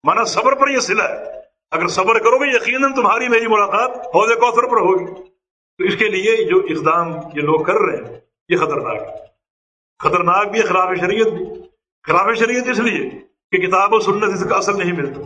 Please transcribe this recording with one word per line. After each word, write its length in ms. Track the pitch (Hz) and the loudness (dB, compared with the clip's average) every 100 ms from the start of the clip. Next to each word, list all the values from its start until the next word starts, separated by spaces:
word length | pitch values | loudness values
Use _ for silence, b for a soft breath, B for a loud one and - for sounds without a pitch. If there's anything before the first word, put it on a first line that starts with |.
مانا 200 | - 196 220 | 0 0 0
صبر 280 | - 247 | 0 0
پر 140 | 269 277 | 2 2
یہ 120 | 262 | 0
صلہ 220 | - 214 | 0 0
ہے، 380 | 165 - - - - _ _ | -2 -4 -10 -14 -18 _ _
اگر 160 | 165 170 | -4 -2
صبر 280 | - 190 226 | 0 2 4
کرو 200 | 220 262 | 4 2
گے 160 | 285 | 2
یقیناً 380 | 240 - 254 277 | 0 -2 0 0
تمہاری 360 | 262 214 226 247 | 2 2 2 2
میری 180 | 233 226 | 0 2
ملاقات 500 | 214 202 196 254 - - | 2 2 0 -2 -4 0
حوض 160 | 170 220 226 | 2 4 4
کوثر 280 | 240 233 254 | 2 2 2
پر 100 | 226 | 2
ہوگی۔ 260 | 180 185 170 - - _ _ _ _ _ | 2 2 -2 -12 -20 _ _ _ _ _
تو 60 | |
اس 120 | 185 202 | -4 0
کے 120 | 214 | -2
لیے 280 | 185 214 226 | 0 0 0
جو 120 | 202 185 - | 2 0 0
اقدام 400 | 156 151 170 170 156 - | -2 0 0 -2 -6 -10
یہ 80 | 147 | -6
لوگ 180 | 147 156 | 0 0
کر 140 | 156 220 | 2 0
رہے 160 | 185 - | 0 -2
ہیں 220 | - - _ _ _ | -10 -18 _ _ _
یہ 60 | 175 | -2
خطرناک 440 | 151 135 113 110 | 0 -4 -6 -8
ہے، 160 | - - - _ _ _ _ _ _ _ | -10 -16 -20 _ _ _ _ _ _ _
خطرناک 500 | 160 175 170 185 208 | -2 0 2 2 0
بھی 100 | 214 | 0
ہے، 40 | |
خلاف 300 | 180 180 185 180 | 0 2 0 0
شریعت 280 | 175 220 220 | -2 0 0
بھی۔ 120 | - - - - _ _ _ | -2 -10 -12 -18 _ _ _
خلاف 300 | - 170 196 226 | 0 2 2 0
شریعت 300 | 226 247 247 | 0 0 -2
اس 100 | 214 | -2
لیے 280 | 233 165 131 - - _ _ | -2 -2 -6 -12 -20 _ _
کہ 60 | 185 | -2
کتاب 340 | 180 185 202 | 0 2 4
و 80 | 220 | 2
سنت 340 | 196 202 208 | 2 0 0
اس 100 | 190 175 | -2 -2
کا 80 | 196 | -2
اصل 220 | 185 202 | 0 -2
نہیں 140 | 180 | -2
ملتا۔ 280 | 170 139 - | -2 -6 -8